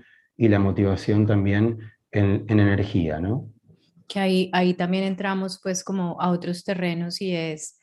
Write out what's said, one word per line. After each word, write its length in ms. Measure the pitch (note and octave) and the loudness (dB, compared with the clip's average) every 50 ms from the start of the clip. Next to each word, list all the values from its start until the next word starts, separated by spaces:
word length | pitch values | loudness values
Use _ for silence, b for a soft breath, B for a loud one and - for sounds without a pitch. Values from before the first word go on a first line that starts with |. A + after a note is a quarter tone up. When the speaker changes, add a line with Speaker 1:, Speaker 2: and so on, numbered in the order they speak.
| b b b b b b b | b b b b b b b
Speaker 1:
y 140 | - A#2 A2 | 2 4 4
la 100 | G#2 G2+ | 6 4
motivación 680 | G2 G2 F#2+ G2 G2+ G2 F#2+ F2+ - - G#2 G#2 G#2+ | 4 2 2 2 2 2 2 0 0 2 2 4 4
también 540 | G#2 G#2+ G2+ G2 G2+ G2 G2+ G#2+ A#2 A2+ A2 A2 B B B B _ | 4 4 2 2 2 2 2 2 2 0 -4 -10 B B B B _
en, 340 | - G#2+ G2+ G2 G2 A2 G#2+ G#2 | 0 2 2 2 2 0 0 2
en 100 | A2 G#2+ | 4 4
energía, 600 | G#2 G2+ G2 G2 G2 - - G2 E2+ D#2+ D2+ D#2 | 4 4 4 2 0 0 -2 -2 -2 -2 -2 -4
¿no? 280 | E2 F#2+ A2+ C#3 - - - _ _ _ _ _ _ _ _ _ _ - | -4 -4 -4 -4 -6 -10 -16 _ _ _ _ _ _ _ _ _ _ -10
Speaker 2:
Que 120 | - G3+ | -4 -2
ahí, 300 | G3 F#3+ F#3 F#3 F#3 F#3 | 0 2 2 2 0 0
ahí 220 | F3+ F3+ F3+ F3+ F3+ | 0 2 2 2 2
también 320 | F3+ F3+ E3+ F#3 F#3+ F#3+ | 0 -2 -2 0 0 -2
entramos, 540 | F#3+ F#3+ F3+ G3 G3 F#3+ F#3+ F#3+ F#3+ F#3 - - | -2 -4 -4 -4 -4 -4 -4 -4 -6 -8 -8 -6
pues, 200 | G3 F#3 F3+ - | -6 -6 -6 -6
como 360 | - F#3+ G3 F3+ F3 E3 - | -6 -4 -4 -4 -4 -4 -2
a 120 | F3+ F3+ | -2 0
otros 340 | F3 F3 F3 F3 F3 F3 - | 0 -2 -2 -6 -8 -6 -6
terrenos 560 | - G3 F3+ F3+ F3 E3+ E3+ F3 F3 F3 - | -6 -4 -2 -2 -2 -2 -4 -6 -6 -8 -6
y 120 | G3 F#3+ F3+ | -6 -4 -4
es 460 | E3 E3 E3 D#3 D#3 - - - _ | -4 -4 -6 -6 -8 -12 -16 -18 _